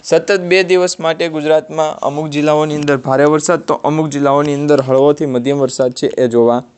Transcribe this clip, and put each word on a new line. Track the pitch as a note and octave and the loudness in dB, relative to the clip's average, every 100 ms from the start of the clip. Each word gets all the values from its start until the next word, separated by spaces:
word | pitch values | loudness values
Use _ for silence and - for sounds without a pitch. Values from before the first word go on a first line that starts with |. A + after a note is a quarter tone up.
સતત | - E3 E3 G3 | -2 0 0 -2
બે | F3 F#3 | 0 0
દિવસ | F3+ F#3 F3+ - | 2 2 0 -2
માટે | E3 D#3+ E3+ | -4 -2 -4
ગુજરાતમાં | D#3 D3+ D#3 D#3 D#3 D#3 - | -4 0 0 0 -4 -4 -4
અમુક | - D3 D#3 | -6 -4 -4
જિલ્લાઓની | C#3+ D3+ D3+ D#3 D3 | -2 0 2 0 -2
અંદર | D3 C#3 | -2 -2
ભારે | C3+ C3+ | 0 2
વરસાદ, | D3 D3+ D3 E3 | 4 2 0 -2
તો | - | -2
અમુક | D3 C#3+ D#3 D#3 | -2 -2 -2 -2
જિલ્લાઓની | C#3 C#3 C#3+ D3 | 0 0 2 0
અંદર | C#3+ D3 C#3+ | -2 2 2
હળવોથી | C3 C3 C#3+ D3 D3+ | 2 4 4 2 0
મધ્યમ | B2 B2+ C#3+ | -2 -2 0
વરસાદ | C3 - B2+ | -2 -2 -4
છે, | - C3+ | -2 -4
એ | - B2 | 0 0
જોવા | A#2 A#2 B2 - | 4 2 2 -4